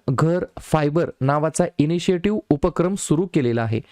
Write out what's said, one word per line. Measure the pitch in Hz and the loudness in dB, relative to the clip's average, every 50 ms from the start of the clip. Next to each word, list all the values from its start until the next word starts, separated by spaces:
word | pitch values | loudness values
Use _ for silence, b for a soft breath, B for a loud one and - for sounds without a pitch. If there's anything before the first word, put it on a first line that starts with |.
| _ - | _ -4
घर | 135 110 156 160 170 180 175 - - - | 0 2 2 2 2 0 -2 -6 -10 -14
फायबर | - - - 156 151 147 147 170 165 - - - | -6 0 0 2 2 2 0 0 -2 -2 -4 -2
नावाचा | 131 135 143 151 151 160 151 - 180 170 - - | -2 0 0 0 0 0 0 0 -2 0 0 0
इनिशिएटिव्ह | 147 151 170 175 170 - 185 175 170 208 214 214 - - | 0 0 0 0 0 0 0 0 0 0 -2 0 0 0
उपक्रम | 147 139 - 180 - - 165 180 196 | 0 0 0 0 0 0 -2 -2 -2
सुरू | 185 - - 165 151 190 190 - | -4 -2 0 0 0 0 0 0
केलेला | 165 131 120 117 117 113 | 0 0 2 0 0 -2
आहे? | 110 110 113 - B | -2 -2 -4 -6 B